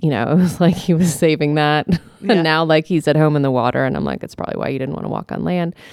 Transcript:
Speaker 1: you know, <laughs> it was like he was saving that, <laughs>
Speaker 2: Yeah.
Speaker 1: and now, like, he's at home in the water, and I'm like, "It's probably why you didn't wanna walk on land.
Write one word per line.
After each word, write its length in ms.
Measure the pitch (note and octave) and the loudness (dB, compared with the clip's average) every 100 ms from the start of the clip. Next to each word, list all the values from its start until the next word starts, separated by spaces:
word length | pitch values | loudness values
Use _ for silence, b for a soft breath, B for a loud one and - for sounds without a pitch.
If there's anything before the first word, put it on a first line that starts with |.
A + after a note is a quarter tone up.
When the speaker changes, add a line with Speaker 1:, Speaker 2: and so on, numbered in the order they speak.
Speaker 1:
you 80 | D#3+ | -2
know, 140 | B2 | 0
<laughs> 80 | A#2 | 0
it 40 | E3 | 2
was 240 | F3+ - | 2 2
like 160 | E3+ F3 | 2 2
he 180 | - | 0
was 200 | E3 F3+ | 2 2
saving 420 | D3 E3 D3+ D3 D3+ | 2 0 2 0 0
that, 320 | D3 D3+ - | 2 0 0
<laughs> 340 | E3+ - - | -2 -4 -14
Speaker 2:
Yeah. 120 | G3 | 0
Speaker 1:
and 100 | G#3 | 2
now, 200 | D#3+ D#3 E3 | 2 2 4
like, 200 | D#3 D#3 | 2 2
he's 220 | F3 D3+ | 0 2
at 80 | D3+ | 2
home 200 | D#3 D3+ | 2 2
in 40 | |
the 100 | C#3 | 0
water, 340 | B2+ A#2+ C3 C3+ | 0 0 0 -2
and 100 | C#3 | -2
I'm 80 | |
like, 200 | C#2+ - | -4 -6
"It's 120 | - - | -10 -10
probably 220 | - - | -8 -6
why 80 | - | -6
you 100 | C3+ | -6
didn't 160 | C3 D3+ | -6 -8
wanna 140 | - | -6
walk 220 | - - | -8 -6
on 120 | - E3 | -6 -4
land. 300 | F3+ E3+ - B | -2 -4 -8 B